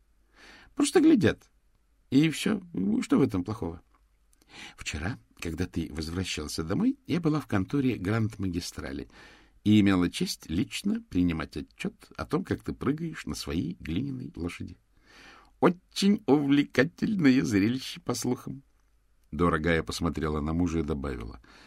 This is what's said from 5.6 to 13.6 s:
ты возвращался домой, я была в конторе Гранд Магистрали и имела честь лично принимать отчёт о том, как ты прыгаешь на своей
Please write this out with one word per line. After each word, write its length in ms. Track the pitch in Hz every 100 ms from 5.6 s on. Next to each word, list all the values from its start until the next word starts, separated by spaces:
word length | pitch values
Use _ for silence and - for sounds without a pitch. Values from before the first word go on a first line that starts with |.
| 90
ты 220 | 85 80
возвращался 720 | 76 78 87 92 - 73 -
домой, 340 | 82 104 240 269 -
я 140 | 165
была 200 | 165 151
в 60 | -
конторе 500 | 104 95 143 131 107
Гранд 420 | 95 113 107 -
Магистрали 680 | 98 87 - - 71 69 - - - - _ _
и 160 | 104 107
имела 300 | 98 95 87
честь 380 | - 185 - -
лично 540 | 80 - - 202 226 226
принимать 480 | 92 90 80 73 78
отчёт 380 | 67 - - - - -
о 80 |
том, 200 | - 151
как 180 | 190 98
ты 100 | -
прыгаешь 540 | 67 117 151 165 - -
на 80 |
своей 420 | 76 - 80